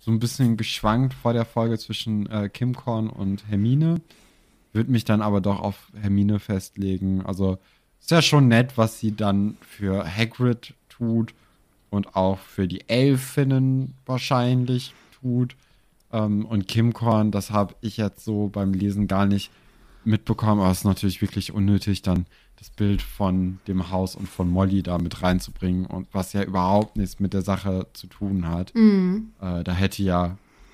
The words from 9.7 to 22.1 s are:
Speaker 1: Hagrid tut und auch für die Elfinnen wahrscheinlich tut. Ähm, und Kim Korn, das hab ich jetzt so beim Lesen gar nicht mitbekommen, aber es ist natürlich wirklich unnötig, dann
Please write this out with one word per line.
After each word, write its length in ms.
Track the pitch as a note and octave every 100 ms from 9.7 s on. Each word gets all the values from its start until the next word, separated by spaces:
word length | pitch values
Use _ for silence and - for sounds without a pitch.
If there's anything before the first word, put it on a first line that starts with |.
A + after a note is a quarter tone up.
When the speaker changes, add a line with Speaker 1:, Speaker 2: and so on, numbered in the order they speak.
| - G2+ G2
Speaker 1:
Hagrid 680 | E2 G2+ A2+ - B2 A#2+ - - _
tut 440 | - A#2 A2+ A2+ - _ _ _ _ -
und 260 | G2+ G2 F#2+
auch 220 | F#2+ F#2
für 280 | - - F#2+
die 200 | F2+ -
Elfinnen 1080 | A#2 C#3 C3 C3 - C3+ C3 C3 C3 C3 -
wahrscheinlich 880 | - B2+ - B2+ B2 B2+ B2 B2 - - _ _
tut. 360 | B2+ B2 B2 - _ _ _ _ _
Ähm, 320 | A2+ G#2+ G#2
und 240 | G#2+ G#2+ F#2
Kim 240 | A#2 A#2
Korn, 380 | A2+ A#2 A2 G#2+
das 200 | G2+ -
hab 260 | G#2 F#2+ -
ich 160 | A2 G#2+
jetzt 280 | G#2 -
so 240 | - G#2 G#2
beim 260 | G2+ G2
Lesen 340 | F#2+ G2+ G2 G2
gar 180 | G2 G2
nicht 240 | G2 - _ _ _ - -
mitbekommen, 560 | A2+ G#2+ - A2+ A2 G#2
aber 100 | F#2
es 80 | F#2
ist 60 |
natürlich 380 | G2+ F2+ G2+ F#2
wirklich 300 | G2+ G#2 -
unnötig, 500 | G2+ G2 G2 - F#2+
dann 240 | -